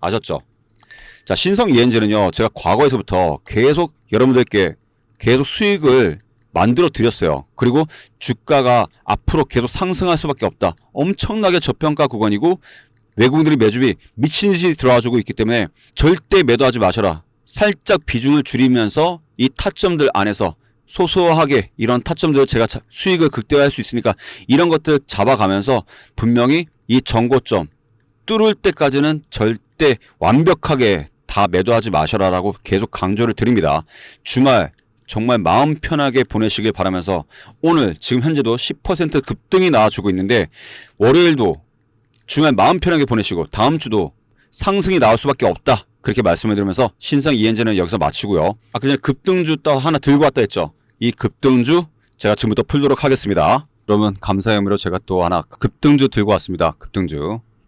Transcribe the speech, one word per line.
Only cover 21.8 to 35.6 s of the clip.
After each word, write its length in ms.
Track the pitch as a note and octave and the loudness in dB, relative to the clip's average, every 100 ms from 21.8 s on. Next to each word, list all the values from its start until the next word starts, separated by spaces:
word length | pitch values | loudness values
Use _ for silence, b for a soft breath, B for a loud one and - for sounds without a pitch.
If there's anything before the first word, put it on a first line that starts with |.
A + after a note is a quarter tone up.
| A2 B2 | -2 -2
타점들을 440 | - D#3+ E3 C#3 C3+ | -4 -4 0 2 2
제가 200 | B2 A2+ | 2 -2
자-, 140 | - - | -4 -14
수익을 400 | - G3 F3+ D#3 | -8 -2 0 0
극대화할 420 | - A2 C#3+ C#3+ | -2 -2 2 2
수 120 | C3+ | 0
있으니까 320 | A2 A#2+ A2 G2+ B B B | -6 -4 -2 -4 B B B
이런 240 | C#3 F3 | 2 2
것들 300 | D#3+ - D3 - | 0 0 -2 -2
잡아가면서 800 | - G#2 B2+ G2 G2 G2+ A#2 - B B - | -2 0 2 2 0 0 -2 -4 B B -4
분명히 500 | A2+ A#2+ B2 D#3 E3+ _ - | 0 2 2 0 -2 _ -2
이 140 | B2 | -2
전고점 640 | - A#2 A#2+ C3 - G#2 D#2+ _ _ _ _ _ | 0 -2 0 0 0 -2 -4 _ _ _ _ _
뚫을 300 | - A3 A3 | -6 0 0
때까지는 680 | G#3 G3 - C#3+ C3+ D3 D#3 - | 0 -2 0 0 0 0 -2 -8
절대 720 | - A2 A2+ - - D3+ A#2+ b b | -4 -2 -2 -10 0 0 0 b b
완벽하게 920 | E2 B2 E3 E3+ - C#3+ A2+ F#2 D2 _ - | 2 4 4 0 0 0 0 0 -4 _ -8
다 200 | - G2+ | -4 0
매도하지 440 | F2+ F#2+ A#2 A2 | 0 0 0 0
마셔라라고 640 | D2+ D#2+ A2 F#2+ F#2 F#2+ F#2+ | -2 -2 0 0 0 -4 -8
계속 280 | - F#2+ A2 | -4 -4 -4
강조를 440 | - F#2 G2+ A#2 | -4 -4 -2 -2
드립니다. 500 | G#2+ G#2+ A#2 D#2+ D2+ - B B B | 0 0 0 0 -2 -6 B B B
주말 500 | - - C3+ A#2+ D2+ - _ _ - | -6 0 2 2 0 -8 _ _ -12
정말 300 | A2 A#2 A#2+ | -6 -2 0
마음 380 | D#2+ G2+ | 2 2